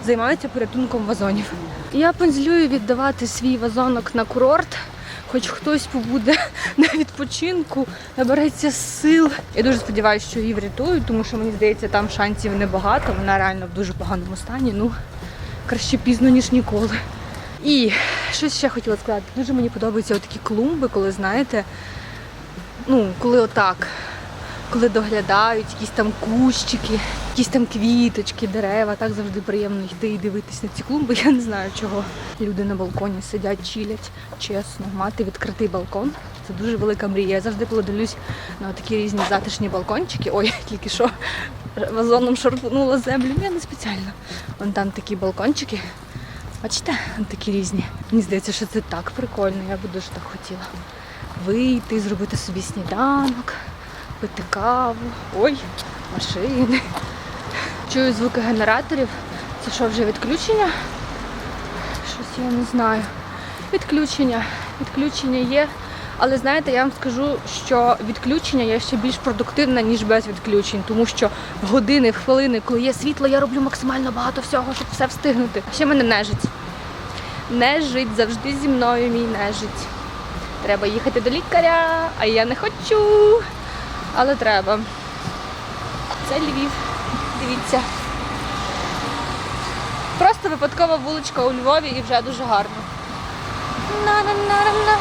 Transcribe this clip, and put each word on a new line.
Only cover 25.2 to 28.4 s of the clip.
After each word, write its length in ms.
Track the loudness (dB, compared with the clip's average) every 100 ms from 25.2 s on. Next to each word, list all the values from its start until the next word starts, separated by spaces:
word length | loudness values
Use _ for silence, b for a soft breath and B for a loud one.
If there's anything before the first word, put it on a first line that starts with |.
| 4 4 6 2 -2
якісь 160 | -6 -4
там 240 | 0 0 0
кущики, 800 | 0 4 4 4 -2 -2 0 -2 -2 B B 0
якісь 80 | 2
там 180 | 2
квіточки, 840 | 2 2 4 6 4 2 -6 -4